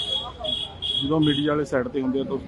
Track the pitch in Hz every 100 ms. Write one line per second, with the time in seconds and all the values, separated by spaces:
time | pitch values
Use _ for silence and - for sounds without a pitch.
0 | - - - - - 139 - - - -
1 | 139 160 151 139 151 151 143 135 120 143
2 | 131 135 127 135